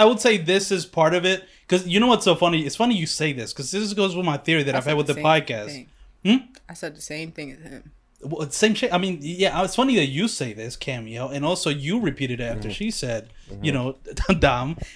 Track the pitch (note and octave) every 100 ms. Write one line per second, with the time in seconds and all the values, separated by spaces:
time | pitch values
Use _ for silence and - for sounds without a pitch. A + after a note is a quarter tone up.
0 | G#3+ A#3+ B3 G#3 D#3+ F#3+ G3 F#3+ - E3+
1 | D#3+ F3+ F#3 F#3 - - - F3+ F3+ F#3
2 | B3 A3+ G3 E3 F3 E3 C#3+ - A#3+ G#3
3 | D#3+ - D3+ B2+ A2 - C3 F#3+ G#3 G#3
4 | G3 F3 F3+ C#3+ - D#3+ C#3 C3 C3 D3+
5 | D3 C#3 D3+ D#3+ - A2+ G#2+ C#3+ A#2+ _
6 | - _ F#3 B3+ - - - E3+ E3 D3+
7 | - D3+ D#3+ D#3+ C#3+ C3+ D#3+ C#3 D3+ -
8 | _ _ C#3 D#3 D3+ - G#3+ G#3 B3+ F3+
9 | F#3+ E3+ C#3+ F3+ F#3+ D#3+ F#3 - C4+ A3+
10 | C3+ C3+ A3+ - B2+ G#2+ A2+ - - B2
11 | A2 A#2 C3 C#3 D3 F3+ E3 C#3+ C#3 A3+
12 | G3 - C3 A#2+ A#2 A2+ G#2+ G2+ G#3+ -
13 | B2+ A2+ - - - G2 D#3 C#3 B2 C3+
14 | - - - F3 C#3 B2 C3 E3 -